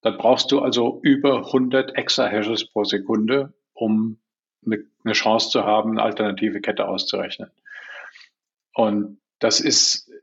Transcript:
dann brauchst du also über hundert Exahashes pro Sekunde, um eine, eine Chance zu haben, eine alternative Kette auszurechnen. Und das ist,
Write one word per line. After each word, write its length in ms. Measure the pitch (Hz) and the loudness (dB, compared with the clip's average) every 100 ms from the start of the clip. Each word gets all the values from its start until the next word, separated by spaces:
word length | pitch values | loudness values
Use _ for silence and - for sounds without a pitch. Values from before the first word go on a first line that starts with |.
dann 160 | 113 107 | -2 2
brauchst 340 | 113 139 - | 2 2 2
du 60 | 139 | 2
also 420 | 131 117 120 - | 2 0 0 0
über 480 | - 139 139 127 - | 2 4 4 2 0
hundert 460 | 131 127 131 131 - | 0 2 0 0 -4
Exahashes 720 | 131 - 113 107 107 113 - | -2 0 0 0 -2 -4 -4
pro 140 | - 101 | -4 -2
Sekunde, 680 | 101 95 113 110 139 139 _ _ | -2 0 0 2 0 -2 _ _
um 460 | - 113 110 113 110 _ _ _ _ - | -6 0 0 0 -6 _ _ _ _ -4
eine, 200 | 107 - _ | -4 -6 _
eine 100 | 113 | -2
Chance 360 | 107 113 113 - | 0 2 2 2
zu 160 | 127 104 | 0 2
haben, 260 | 107 110 | 2 2
eine 120 | 110 | 0
alternative 580 | 110 104 107 95 110 101 | 0 0 -4 0 -2 -2
Kette 260 | - 101 98 | -6 -4 -4
auszurechnen. 640 | 95 - 101 - - - _ - - - - - - - _ _ _ _ | -4 -4 -4 -6 -8 -14 _ -20 -20 -18 -18 -18 -20 -20 _ _ _ _
Und 460 | - 110 104 104 - _ _ | 0 0 0 -4 -10 _ _
das 220 | 113 107 | 0 2
ist, 500 | 151 - - - - - | 2 2 2 -2 -8 -20